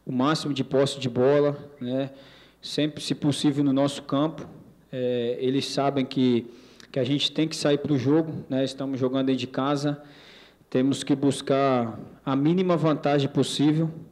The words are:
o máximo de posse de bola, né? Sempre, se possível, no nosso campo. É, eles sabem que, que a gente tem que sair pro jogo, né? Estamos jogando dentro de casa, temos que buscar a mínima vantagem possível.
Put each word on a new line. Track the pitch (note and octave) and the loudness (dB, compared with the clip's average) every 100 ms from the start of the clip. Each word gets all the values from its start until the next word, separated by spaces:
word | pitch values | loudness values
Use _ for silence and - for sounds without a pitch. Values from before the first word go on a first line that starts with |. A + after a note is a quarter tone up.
| - | -6
o | |
máximo | B2 C#3 D#3 D3+ | 0 0 0 -2
de | C3 | -4
posse | C3 C3 C#3 - | 0 2 2 0
de | B2+ | -4
bola, | A#2 B2+ D3 D3 C#3+ - - | 2 4 4 2 -2 -10 -10
né? | B2 C3 C#3 - - - - _ | -6 -4 -6 -10 -20 -20 -20 _
Sempre, | - - D3+ - | -8 -2 -2 -2
se | - | -6
possível, | C#3+ D3+ C3+ D3+ C#3 | -2 0 2 2 2
no | C#3+ | 2
nosso | C3+ C#3 - | 2 0 -2
campo. | - C#3 D#3 D#3+ - - - - _ | -4 0 0 -4 -14 -16 -20 -20 _
É, | C3 B2 B2 A#2 B2 | -4 -2 0 -2 -2
eles | B2+ C#3 C3 | 0 0 -2
sabem | - C#3 C3+ B2+ | 0 0 0 -2
que, | - B2+ A#2+ B2 - - - - | 2 2 2 -2 -12 -20 -20 -8
que | C#3 | -2
a | |
gente | B2 C#3+ - | 0 0 -2
tem | - D#3+ | -2 -4
que | |
sair | D#3+ D3+ D3 | 0 0 2
pro | C#3+ C#3+ | 2 0
jogo, | B2 D#3 D#3+ C#3 - | 2 2 2 -6 -4
né? | C3 | -2
Estamos | C3+ C3+ C3+ C3+ | -2 -4 -6 -2
jogando | B2+ C3+ C3+ | -2 0 0
dentro | C3 | -2
de | B2 | -2
casa, | - C3+ C#3+ D3 D3 - - - - - _ _ | -4 -2 0 -2 -4 -10 -20 -20 -20 -20 _ _
temos | C3 C3+ C3 | 0 0 0
que | - | 0
buscar | C3+ C#3 C3 - C3+ C#3 B2+ A#2 G#2+ - - - | 2 2 0 0 2 2 2 0 -6 -14 -10 -4
a | C3+ | 0
mínima | D3 F3+ F3+ E3 | 2 2 2 2
vantagem | D#3+ D3 D3 D3 C#3 | 2 2 2 2 2
possível. | D3 B2 - C#3+ D#3 E3 D#3+ - | 0 0 2 2 2 0 -4 -16